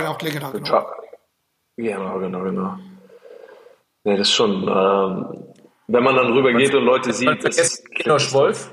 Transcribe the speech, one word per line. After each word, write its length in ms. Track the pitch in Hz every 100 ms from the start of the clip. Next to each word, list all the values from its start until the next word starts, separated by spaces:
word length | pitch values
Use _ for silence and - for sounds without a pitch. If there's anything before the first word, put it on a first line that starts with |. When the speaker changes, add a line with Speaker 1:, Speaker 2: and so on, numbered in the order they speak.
Speaker 1:
waren 20 | 156
auch 80 | 151
länger 180 | 160 151
da, 100 | 139
Speaker 2:
Mit 140 | -
Speaker 1:
genau. 140 | 147 196
Speaker 2:
Tra-, 140 | - - - - _ _ _ _ _ -
genau, 420 | 117 98 95 95
genau, 240 | 95 92
genau. 360 | 95 95 95 - - - - - - - - - - _ _ _
Nee, 120 | 104 101
das 120 | 101
ist 60 |
schon, 280 | - 113 95
ähm, 840 | 98 98 95 98 98 95 - - - - _ _ -
wenn 140 | 120
man 140 | 131 131
dann 160 | 123
rübergeht 420 | 123 131 120 135
und 100 | 139
Leute 280 | 120 127 123
sieht, 140 | - 156
Speaker 3:
Man 140 | 151
Speaker 2:
das 160 | 156 156
Speaker 3:
vergisst 320 | 165 - -
Speaker 2:
ist 180 | - 139
Speaker 3:
Enos 260 | 147 131
Wolf. 380 | 135 160 214 -